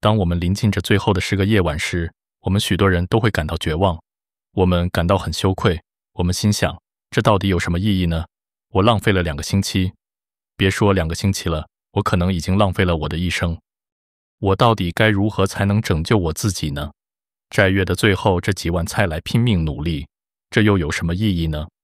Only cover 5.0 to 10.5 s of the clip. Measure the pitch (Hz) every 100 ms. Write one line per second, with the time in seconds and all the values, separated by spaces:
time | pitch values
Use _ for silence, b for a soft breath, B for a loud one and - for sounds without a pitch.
5 | 85 98 - 85 98 95 110 82 _ _
6 | _ - 90 92 104 101 87 87 _ _
7 | _ - 113 101 98 87 - 85 104 95
8 | 87 82 80 _ _ _ _ - 101 110
9 | - 95 85 80 - 98 98 98 92 -
10 | _ _ _ _ _